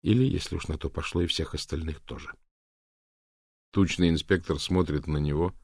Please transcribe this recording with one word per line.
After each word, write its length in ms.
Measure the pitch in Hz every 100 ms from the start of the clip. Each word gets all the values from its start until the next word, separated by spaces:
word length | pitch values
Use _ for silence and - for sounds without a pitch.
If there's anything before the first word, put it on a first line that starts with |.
Или, 240 | - 123 131
если 300 | 82 - 80
уж 120 | -
на 100 | 76
то 120 | 80
пошло, 320 | - - 85
и 60 | 85
всех 260 | - 80
остальных 460 | 73 - 76 80 76
тоже. 320 | - 62 - - _ _ _ _ _ _ _ _ _ _ _ _ _
Тучный 380 | - 92 - 87
инспектор 500 | 80 - 92 - 73
смотрит 460 | - 90 78 73 76
на 120 | 76
него 360 | 73 73 87 -